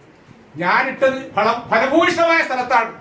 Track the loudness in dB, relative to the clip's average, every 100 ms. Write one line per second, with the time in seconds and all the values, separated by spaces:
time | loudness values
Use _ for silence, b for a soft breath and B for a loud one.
0 | -20 -20 -20 -20 -18 -6 -2 0 -2 0
1 | 0 0 -6 -2 0 -2 -2 0 2 2
2 | 2 2 2 2 0 -4 0 0 0 -8